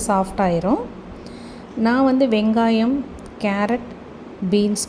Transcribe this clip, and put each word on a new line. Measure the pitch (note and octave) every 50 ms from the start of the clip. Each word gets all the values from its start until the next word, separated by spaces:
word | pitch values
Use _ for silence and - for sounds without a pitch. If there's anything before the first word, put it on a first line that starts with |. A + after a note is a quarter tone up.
| -
சாஃப்ட் | - G#3 F#3+ F#3+ F#3+ -
ஆயிரும். | - G3+ F#3 F3 E3+ E3 F#3 B3+ G4+ B4 - - - - - - - - - - - - - - - - - -
நான் | - A3 A3+ A#3+ B3+ C4+
வந்து | C4+ C4 C4 C#4
வெங்காயம், | B3+ A3 G#3+ G#3+ A3 A3 A#3 A3+ A3+ A3+ A3 A3+ A#3 C4+ C#4+ B3+ - - - - - - -
கேரட், | - G#3 G3 G3+ G#3 G#3 A#3 A#3+ - - - - - - - - - - - - - F#3
பீன்ஸ் | F#3 G#3 G#3 G#3 G#3 G3 -